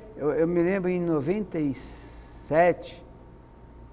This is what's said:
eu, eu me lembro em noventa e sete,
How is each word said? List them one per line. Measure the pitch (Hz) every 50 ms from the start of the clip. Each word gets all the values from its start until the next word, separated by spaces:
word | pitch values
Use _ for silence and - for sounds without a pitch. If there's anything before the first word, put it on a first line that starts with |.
| - - -
eu, | - 139 151
eu | 143 - 165
me | 170 175 175
lembro | 170 180 196 196 175 185
em | 180 180
noventa | 175 170 160 147 127 156 196 220 196 - - 165
e | 151 139 127
sete, | - - - - - - - - - - - - - - - 147 160 175 175 165 - - - - - - - - - - - - - - - - - - - - - - -